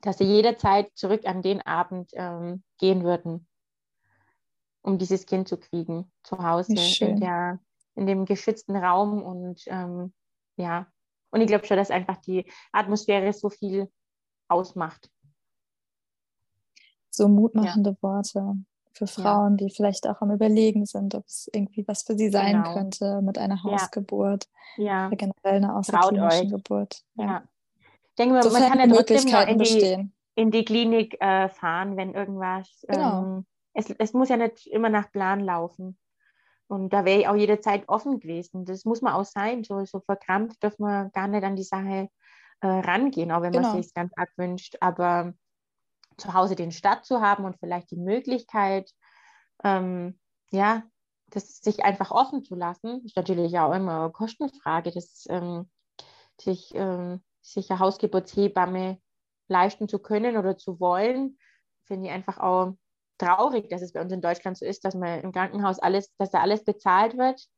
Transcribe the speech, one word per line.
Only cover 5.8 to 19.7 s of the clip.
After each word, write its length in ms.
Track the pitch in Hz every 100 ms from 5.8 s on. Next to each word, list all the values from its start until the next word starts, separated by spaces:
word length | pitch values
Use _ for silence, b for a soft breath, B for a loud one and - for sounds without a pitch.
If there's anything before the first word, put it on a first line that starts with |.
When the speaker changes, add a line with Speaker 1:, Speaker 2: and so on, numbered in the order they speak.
| 165 165 185 _
Speaker 1:
zu 140 | - 190
Hause, 300 | 175 170 180
Speaker 2:
Wie 40 | 214
schön. 300 | 175 - 214
Speaker 1:
in 120 | 208
der, 400 | 190 175 175 180 _ _ _ -
in 100 | 196
dem 180 | 196 190
geschützten 500 | 196 - 214 - 196
Raum 460 | 180 180 208 208
und, 400 | 180 180 180 175 -
ähm, 460 | 185 180 175 180 _ _ _ _ -
ja. 300 | 175 170 180 _ _ _ _
Und 100 | -
ich 60 | 226
glaub 180 | 208 202
schon, 120 | 196
dass 140 | 196
einfach 260 | 185 185 190
die 320 | - 185 185 B B
Atmosphäre 600 | - 196 214 220 202 196
so 160 | 208 208
viel 420 | - 202 190 196 _ _ _ _ _ _
ausmacht. 640 | 175 185 - 165 - _ _ _ _ _ _ _ _ _ _ _ _ _ _ _ _ _ _ b b _
Speaker 2:
So 180 | - 208
mutmachende 640 | 202 226 220 208 208 202
Speaker 1:
Ja. 60 | 190
Speaker 2:
Worte 540 | 196 196 202 - 196 196 190 _ _
für 140 | - 202
Speaker 1:
Ja. 40 |
Speaker 2:
Frauen, 440 | - 196 208 202 202
die 120 |
vielleicht 380 | 196